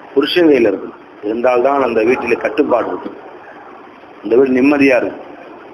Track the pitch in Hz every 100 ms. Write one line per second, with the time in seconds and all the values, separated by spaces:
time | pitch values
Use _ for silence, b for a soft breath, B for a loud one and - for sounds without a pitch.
0 | - 139 147 180 165 135 110 92 82 -
1 | - - 104 113 123 123 135 143 123 113
2 | 113 127 117 117 - - 131 120 95 92
3 | - - - - - - - - - -
4 | - - 104 113 139 127 139 147 139 123
5 | 98 - - - - - -